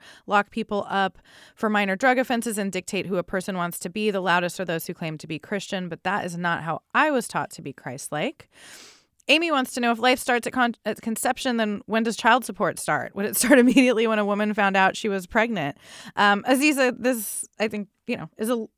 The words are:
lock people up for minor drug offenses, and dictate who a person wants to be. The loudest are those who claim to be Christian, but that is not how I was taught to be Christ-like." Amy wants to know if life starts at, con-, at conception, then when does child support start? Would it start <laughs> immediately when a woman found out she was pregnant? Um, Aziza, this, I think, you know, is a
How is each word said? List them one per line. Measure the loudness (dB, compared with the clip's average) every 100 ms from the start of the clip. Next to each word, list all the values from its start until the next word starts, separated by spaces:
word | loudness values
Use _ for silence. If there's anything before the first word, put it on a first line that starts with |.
| -8 -20 -2
lock | 0 0
people | -4 -4 -4 -2
up | -2 -2 -4 _ -20 -20 -6
for | -2
minor | 0 0 0
drug | 2 2
offenses, | 0 -2 -2 -4
and | -4
dictate | -6 -6 -6 -4
who | -4
a |
person | -4 -4 -4 -4
wants | -6 -6
to | -8
be. | -4 -2
The | 0
loudest | 2 2 0 -4
are | -4
those | -4 -6
who |
claim | -8 -8 -8
to | -10
be | -10
Christian, | -6 -8 -6 -8 -8
but | -8
that | -4 -4
is | -4 -4
not | -2 -2
how | -4 -6 -2
I | 0 2
was | 2 -2
taught | -4 -6
to | -8
be | -14
Christ-like." | -12 -12 -12 -8 -6 -6 -8 -16 _ -20 -20 -20 -20 _ _ 2
Amy | 2 2
wants | 0 -2
to | -2
know | 0
if | 2
life | 2 2
starts | 2 -2 0
at, |
con-, | 0 0 -2 -6
at | -6
conception, | -6 -2 -2 -2 -2 0
then | -2 -4 -4
when | -2
does | -2 0
child | 4 4 2
support | -2 -2 -2
start? | -2 -2 -2 -4
Would | -4
it | 0
start | 6 8
<laughs> |
immediately | 8 8 6 4 2
when | 2
a | 0
woman | 0 0
found | 2 2 4
out | 4 2
she | -2
was | -4 -2
pregnant? | 0 0 0 -4 -6 -14 -20 -8 2
Um, | 4 4
Aziza, | 4 4 4 4 2 0
this, | -2 -2 -4 -8 -10 -6
I | -4
think, | -4 -10 _ -8
you | -8
know, | -8 -6
is | -2
a | -2 -4